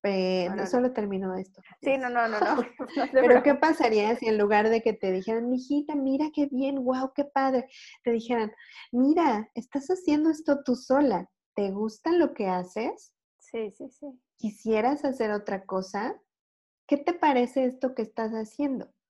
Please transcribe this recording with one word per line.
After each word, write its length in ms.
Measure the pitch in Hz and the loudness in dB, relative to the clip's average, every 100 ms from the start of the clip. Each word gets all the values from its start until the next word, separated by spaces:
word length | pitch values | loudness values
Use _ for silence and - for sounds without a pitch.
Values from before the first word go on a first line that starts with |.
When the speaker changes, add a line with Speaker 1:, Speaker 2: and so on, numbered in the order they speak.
Speaker 1:
eh, 440 | 202 190 185 185 180 | 0 0 0 0 -2
Speaker 2:
No, 80 | 196 | -4
Speaker 1:
no, 100 | 190 | -2
Speaker 2:
no, 20 | |
no. 100 | 247 | 0
Speaker 1:
solo 120 | 254 | 0
terminó 420 | 254 208 190 190 185 | -2 -4 -4 -4 -6
esto. 280 | 190 - - - | -10 -16 -20 -8
Speaker 2:
Sí, 160 | 294 269 | -2 -2
no, 100 | 247 | 0
no, 180 | 240 233 | 0 0
no, 120 | 214 | 0
no. 160 | 208 277 | 0 0
<laughs> 400 | 240 - 254 - | -2 -8 -8 -4
No 120 | 247 | 2
te 140 | 262 | 4
Speaker 1:
Pero 180 | 240 254 | 8 8
¿qué 120 | 277 | 8
Speaker 2:
preocupes. 20 | 277 | 4
Speaker 1:
pasaría 600 | 311 311 247 214 208 240 | 2 4 2 2 2 0
si 100 | 226 | 0
en 120 | 214 | 2
lugar 300 | 208 208 220 | 4 4 4
de 120 | 226 | 2
que 100 | 226 | 0
te 200 | 214 190 | -2 -2
dijeran, 380 | 185 190 226 240 | -2 -2 -2 -2
"Mijita, 440 | 254 254 285 294 294 | -4 -2 -2 -2 -2
mira 340 | 269 269 302 | 0 0 -2
qué 120 | 302 285 | -2 -2
bien, 300 | 254 269 277 | 0 -2 -2
guau, 280 | 247 254 262 | -2 -2 -2
qué 100 | - | -4
padre", 440 | 285 277 269 262 254 - - - | -2 0 0 0 -4 -18 -20 -8
te 80 | - | -2
dijeran, 400 | 233 226 240 214 - - - - | -2 -2 -2 -2 -8 -20 -20 -6
"Mira, 580 | 240 269 330 320 214 220 | 0 2 4 2 0 -4
estás 340 | - 233 285 277 | -12 -8 -10 -4
haciendo 420 | 370 339 302 320 | -4 0 0 0
esto 320 | 311 311 285 | -2 -2 -2
tú 120 | 277 247 | 0 -4
sola, 540 | - 269 285 185 185 _ _ | 0 2 2 0 -4 _ _
¿te 160 | - 202 | -4 -4
gusta 400 | 196 220 - 330 | -2 -6 -4 0
lo 220 | 349 302 | 2 2
que 140 | - 196 | 0 -2
haces? 680 | 185 180 - 247 480 - _ _ _ | -2 -4 -6 -6 -8 -16 _ _ _
Speaker 2:
Sí, 320 | _ 226 214 | _ -10 -10
sí, 180 | _ 269 | _ -20
sí. 300 | _ 294 254 _ _ | _ -18 -18 _ _
Speaker 1:
¿Quisieras 680 | 214 - 220 220 226 294 | -10 -6 0 2 2 0
hacer 260 | 285 254 220 | -2 -2 -2
otra 360 | 208 208 196 - | -2 -4 -8 -4
cosa? 540 | 190 190 202 240 415 _ _ _ _ _ _ - | -6 -4 -6 -6 -8 _ _ _ _ _ _ -2
¿Qué 100 | 285 | -2
te 180 | 311 | 0
parece 500 | 349 302 262 247 269 254 | 0 2 2 0 0 -2
esto 280 | 254 262 | -2 -6
que 80 | 262 | -4
estás 300 | 220 - 220 | -8 -6 -6
haciendo?". 600 | 220 220 - 285 254 - _ | -6 -10 -4 -4 -4 -8 _